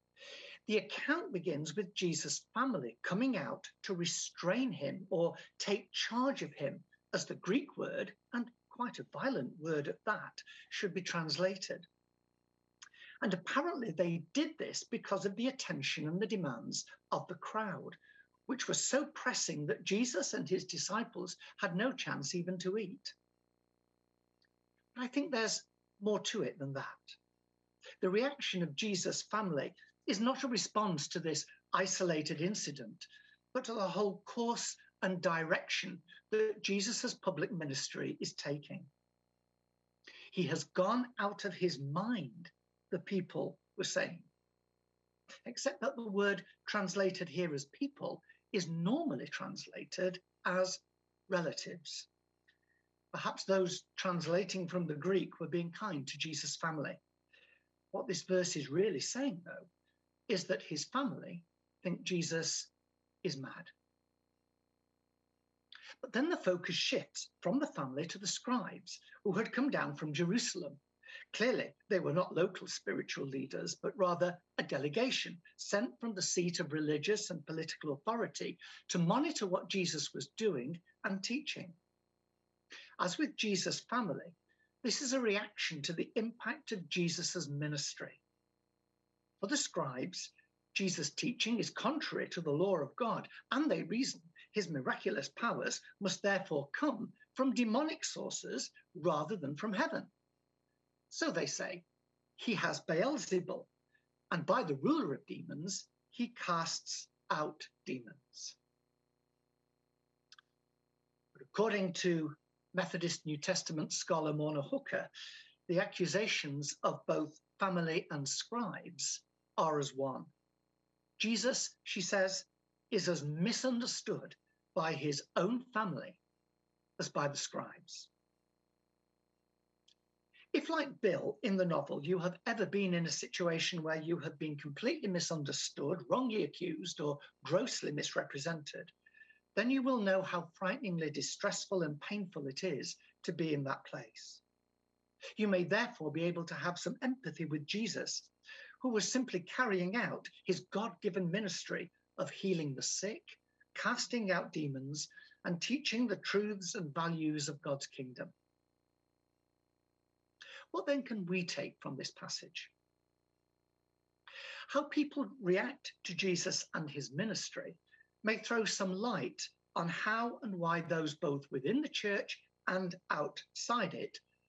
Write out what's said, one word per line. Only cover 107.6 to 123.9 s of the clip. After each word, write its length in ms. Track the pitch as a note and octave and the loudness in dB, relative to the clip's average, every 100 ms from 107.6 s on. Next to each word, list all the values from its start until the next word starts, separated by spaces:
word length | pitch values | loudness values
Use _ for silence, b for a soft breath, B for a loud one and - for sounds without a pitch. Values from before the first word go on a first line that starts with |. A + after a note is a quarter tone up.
| - _ | -14 _
demons." 720 | - C3 A2+ - _ - - - _ _ _ _ _ _ _ _ _ _ _ _ _ _ _ _ _ - _ _ _ _ _ _ _ _ _ | -6 -6 -8 -20 _ -14 -14 -14 _ _ _ _ _ _ _ _ _ _ _ _ _ _ _ _ _ -20 _ _ _ _ _ _ _ _ _
But 80 | - | -20
according 500 | - - A3 G3+ F#3+ | -6 2 4 4 0
to 400 | D#3+ F3+ E3 D3+ C#3+ _ _ _ | 2 2 2 0 -6 _ _ _
Methodist 540 | F#3 F3 E3+ E3 - D#3 | -2 -2 0 -2 -2 -4
New 100 | D3 | -2
Testament 560 | - F3 - D#3 D3+ | 0 0 0 -2 -2
scholar 400 | - - E3 D3+ | -2 0 2 2
Mona 300 | D3+ D3+ D3+ | 2 2 0
Hooker, 480 | C#3 C4+ - C#3 - B B B B B - | 0 -2 0 -4 -4 B B B B B 2
the 140 | F3 | 2
accusations 960 | G3+ - E3+ F#3 G#3+ - D3+ C#3+ D3 - | 2 2 2 4 4 2 0 -2 -4 0
of 220 | - C#3 | 0 0
both 340 | - D#3 D3+ - _ - | 0 0 0 -6 _ -2
family 500 | G3 F3 E3 E3 - | 2 2 4 2 0
and 160 | D3 C#3 | -2 -2
scribes 960 | - - A#3 G#3 - - - - - - _ _ - | -2 -2 -2 -2 -4 -10 -6 -4 -4 -8 _ _ 2
are 220 | D#3+ D3 | 4 4
as 160 | C3+ | 0
one. 320 | C3 C3+ B2 - _ _ _ _ _ _ _ _ - | 0 -2 -2 -10 _ _ _ _ _ _ _ _ -2
Jesus, 580 | A3 A3 A#3+ - - - | 2 4 4 2 -2 -6
she 160 | - G#3 | -6 -2
says, 440 | E3+ G3+ F#3+ F#3+ - _ _ _ _ | 2 4 4 2 -6 _ _ _ _
is 180 | G#3 F3 | 2 4
as 140 | D#3 | 2
misunderstood 1120 | D3 D#3 G3+ - C4 A#3+ A#3+ | 0 2 2 2 2 2 0